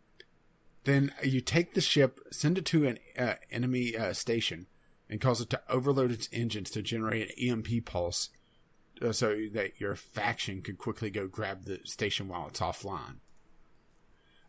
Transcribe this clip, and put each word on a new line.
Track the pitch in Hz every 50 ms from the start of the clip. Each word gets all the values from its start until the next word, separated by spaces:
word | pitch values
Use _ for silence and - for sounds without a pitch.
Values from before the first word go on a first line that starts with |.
| _ _ _ - - _ _ _ _ _ _ _ _ _ - - -
Then | 135 139 139 139 139 - - -
you | 135 135 127
take | - - - 170 170 - -
the | 196
ship, | - - - 151 139 131 - - - -
send | - - - 147 180
it | 190 165
to | - - 160 147
an, | 131 113 - - - -
uh, | - 123 117 - - - -
enemy, | - 117 123 127 123 127 123 120 113
uh, | 110 113 92 101
station, | - - - 117 117 - - 85 80 90 - - - _ - - _ _ -
and | 110 104
cause | - 131 120 113
it | 120 -
to | - - -
overload | - 110 127 127 143 139 135 131 123
its | 120 110 - -
engines | - 117 117 113 107 107 92 -
to | - 110
generate | 104 101 117 113 110 110 110 113 104 -
an | -
E | - 123 123
M | 120 113 107
P | - 117 117
pulse, | 110 - - 90 87 87 - - - - _ - _ _ _ _ _ _ _ _ _ _ - -
uh, | 120 117
so | 110 - 123 110 104 107 110 107
that | 101 110 98 98 - -
your | 104 101 98
faction | - - - - 107 104 110 117 - - - 98 92
could | - - 98
quickly | - - 117 107 - 113 104
go | 95 107 98
grab | 95 92 - 107 98 98 95 92
the | 95 95 90 -
station | - - - 110 101 - - 101 95
while | 87 87 78
it's | 78 - -
offline. | 90 85 87 - - 98 95 76 - - - - - - - - - - - - - _ - - _ _ _ _ _ _ - _ _ _ _ _ -